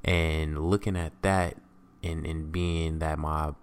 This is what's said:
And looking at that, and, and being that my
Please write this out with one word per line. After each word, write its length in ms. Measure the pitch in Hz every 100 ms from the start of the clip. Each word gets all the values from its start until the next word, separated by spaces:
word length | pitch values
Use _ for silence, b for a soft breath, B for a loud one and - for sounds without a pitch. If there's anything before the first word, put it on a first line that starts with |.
And 540 | - 87 82 80 78 76
looking 400 | 80 104 107 92
at 160 | 82 -
that, 360 | 98 95 87 - - - - -
and, 240 | 85 82 78
and 260 | 80 78
being 460 | 87 87 82 82 80
that 220 | 78 76
my 320 | 76 78 76 73